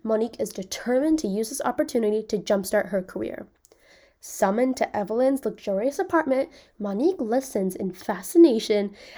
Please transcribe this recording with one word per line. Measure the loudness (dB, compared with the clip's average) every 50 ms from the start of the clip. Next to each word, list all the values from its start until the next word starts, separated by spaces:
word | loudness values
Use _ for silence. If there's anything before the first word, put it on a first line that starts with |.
Monique | -2 -2 0 0 0 -2 -4 -6
is | -6 -6
determined | -6 -8 -10 -10 -10 -6 -2 0 2 2 4 4 2 2
to | 2 0
use | -2 -2 -2 -4
this | -4 -4 -4
opportunity | -2 0 0 -2 0 0 0 2 2 0 0 -2
to | -2 -4
jumpstart | -2 0 0 0 0 0 0 0 0 0 0
her | -2 -4
career. | -4 -4 -6 -8 -6 -6 -8 -10 -14 -16 _ _ _ _ _ _ _ _ -20 _ _ _ _ _
Summoned | -20 -16 -2 0 2 2 2 2 2 0 0 0
to | -2 -2 -2
Evelyn's | -4 -4 -2 0 2 2 2 2 0 -2
luxurious | -4 -6 -6 -6 -4 -2 0 0 0 -2 -2
apartment, | -2 0 0 0 2 2 0 0 0 -2 -8 -18 -20 _ _ -8
Monique | -6 -4 -2 0 2 2 0 0
listens | -2 -2 0 -2 -2 -2 -2 -2 -2 -2 -2
in | -4 -6 -6
fascination | -6 -6 -6 -6 -6 -6 -6 2 8 8 8 8 8 4 0 0 0 0 0 -2 -6 -12 -20 -20 -20